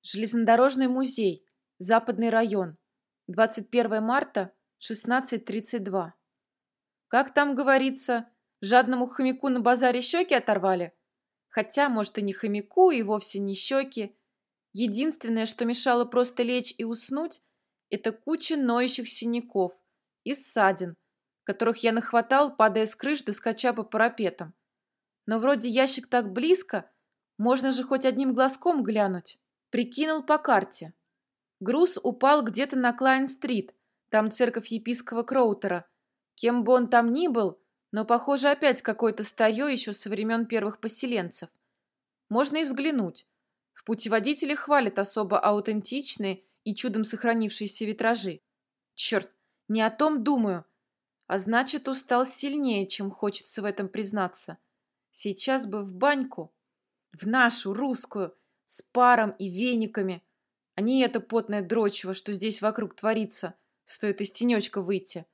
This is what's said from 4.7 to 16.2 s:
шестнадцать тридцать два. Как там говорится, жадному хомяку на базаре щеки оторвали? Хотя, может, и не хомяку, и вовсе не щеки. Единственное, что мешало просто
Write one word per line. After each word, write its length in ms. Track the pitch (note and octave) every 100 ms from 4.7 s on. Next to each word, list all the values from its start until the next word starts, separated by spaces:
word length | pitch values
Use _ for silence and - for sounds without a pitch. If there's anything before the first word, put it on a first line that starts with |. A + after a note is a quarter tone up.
| _
шестнадцать 680 | - A3 - B3 C4 A3+ -
тридцать 380 | G3+ A3 A#3+
два. 300 | G3 F#3+ E3+ _ _ _ _ _ _ _ _ _ _
Как 260 | A#3+ C4
там 220 | - C#4+ C4
говорится, 760 | C4+ C4+ C4 C4+ - A#3+ A#3 _ _ _
жадному 460 | G3 B3 B3 B3+ B3
хомяку 420 | - C4 B3+ C#4
на 120 | B3
базаре 400 | A#3 B3 B3+ B3
щеки 340 | B3 E4+ F4+ C4
оторвали? 580 | A#3 G3+ F#3+ F#3 E3+ _ _ _ _ _ _
Хотя, 400 | - G#3+ - C#4
может, 300 | A3+ G#3 -
и 20 |
не 120 | G3+
хомяку, 580 | F#3+ A3 G#3 G3+ - F#4
и 100 | C#4
вовсе 380 | G3+ G#3+ - G3
не 160 | G3+ G3
щеки. 600 | - C4+ C4+ A#3 G3+ _ _ _ _ _ _
Единственное, 760 | F#3+ A#3 G#3 D4+ D#4 A3+ A3+ A3
что 180 | - A#3
мешало 400 | A#3 - A#3+ A#3+
просто 380 | A#3+